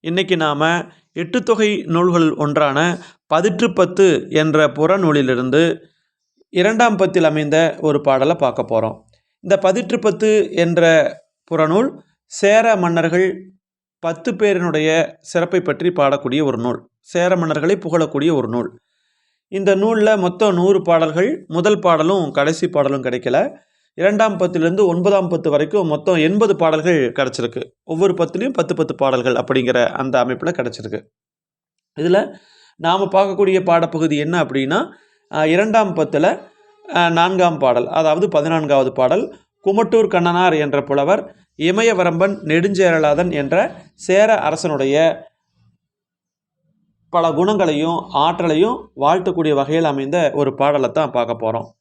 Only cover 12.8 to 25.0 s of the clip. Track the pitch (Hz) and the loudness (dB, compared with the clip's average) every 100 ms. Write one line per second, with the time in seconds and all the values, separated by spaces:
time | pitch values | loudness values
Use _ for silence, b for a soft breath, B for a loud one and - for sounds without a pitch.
12.8 | 175 170 165 175 190 185 190 _ _ _ | 0 0 0 0 0 -4 -14 _ _ _
13.8 | _ _ 165 165 247 190 208 185 175 156 | _ _ -8 -6 -6 -2 0 0 0 0
14.8 | 156 160 160 - - 175 170 185 175 143 | 0 0 -2 -6 -6 -4 0 -2 -2 -2
15.8 | 175 175 139 139 131 135 147 117 120 120 | -2 0 0 0 -2 -2 -2 -2 -4 -6
16.8 | - _ _ 175 175 185 160 151 156 196 | -10 _ _ -2 0 0 -2 -2 0 -2
17.8 | 175 170 156 143 151 151 113 120 110 - | -2 -2 -2 -2 0 0 -2 -4 -6 -12
18.8 | _ _ _ _ _ _ _ 190 196 196 | _ _ _ _ _ _ _ -4 0 2
19.8 | 208 226 208 214 180 180 214 175 180 190 | 2 2 2 2 0 0 0 2 2 2
20.8 | 170 165 160 156 202 320 - 160 180 208 | 2 2 2 0 -2 -4 -6 -2 0 2
21.8 | 180 165 160 196 156 139 143 160 180 147 | 2 2 2 0 0 -2 -2 -2 -2 0
22.8 | 135 139 127 123 123 131 254 B B B | 0 -2 -4 -4 -2 0 -2 B B B
23.8 | B - 180 208 220 185 180 180 165 190 | B -2 0 2 0 0 -4 0 -2 2
24.8 | 196 170 | 0 2